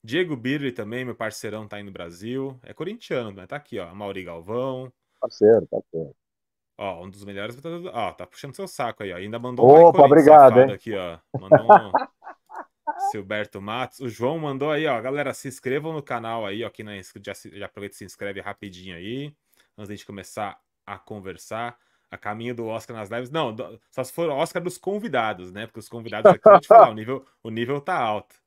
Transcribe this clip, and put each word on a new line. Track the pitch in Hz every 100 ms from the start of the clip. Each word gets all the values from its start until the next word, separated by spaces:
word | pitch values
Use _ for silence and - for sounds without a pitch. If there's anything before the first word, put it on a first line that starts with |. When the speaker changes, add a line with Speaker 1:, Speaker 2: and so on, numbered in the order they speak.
Speaker 1:
Diego | 113 151 175 135
Birri | 120 147 139
também, | 120 104 120
meu | 127 107
parceirão, | 110 - 110 107 104
tá | 104
aí |
no | 101
Brasil. | 90 87 85 107 131 135 127
É | -
corintiano, | - 160 233 - 147 110
mas | 98 92
tá | 143
aqui, | _ 110
ó. | 85 95
Mauri | 101 95
Galvão. | 87 85 85 117 131 127 127 _ _ _
Speaker 2:
Parceiro, | - - 107 113 -
parceiro. | - - 82 76 _ _ _ _ _ _ -
Speaker 1:
Ó, | 101 85
um | 95
dos | 98 101
melhores | 98 107 123
lutadores | 160 170
do, | 180
ó, | 120 104
tá | - -
puxando | - 143 127
seu | 196
saco | - 120 -
aí, | 101
ó. | 87
Ainda | 101 117
mandou | 123 120 120
um | 151 170
Speaker 2:
Opa, | -
Speaker 1:
like, | 139
Speaker 2:
obrigado, | 151 147 151 135
Speaker 1:
safado, | 120 131
Speaker 2:
hein? | 98
Speaker 1:
aqui, | - 101
ó. | 90 82 _ -
Mandou | 95 - 113
um | 202 151
Speaker 2:
<laughs> | - - _ - - _ - - _ - 339 392
Speaker 1:
Silberto | 110 95 107 107 101
Matos. | 101 117 127 -
O | 131
João | 101 123 165
mandou | 151 135 147
aí, | 151 156
ó. | 120
"Galera, | 123 143 139
se | 113 139
inscrevam | 120 123 139 156
no | 156
canal | 143 123 113 117 104
aí, | 104
ó. | 110
Quem | - 107
não |
é | 101
inscrito, | 92 107 101
já |
se... | 98 107 90
já | 98
aproveita | - 101 -
e |
se | 98
inscreve | - 101 98
rapidinho | 92 101 101 90 92 85
aí. | 95 127 147 147 _ _ _ -
Antes | 101
da | 104
gente | -
começar | 98 92 - 104 - _ _ -
a | 98
conversar. | _ 107 95 85 - 110 120 - _ _ _
A | -
caminho | 104 107 117 120
do | 113
Oscar | 110 - 117
nas | 101
lives." | 117 123
Não, | 160 135
do, | 110 92 113 _
só | -
se | 127
for | - 170
o |
Oscar | 139 165 175
dos | 175 -
convidados, | - 202 214 135 110 95 90
né? | 95 95
Porque | -
os | -
convidados | 117 113 107 110
aqui, | - 220
eu |
vou | 196
te | -
falar, | 226 147
o |
nível, | 110 107 135 _ _
o | 117
nível | 110 120 143
tá | 143 175
alto. | 117 104 - _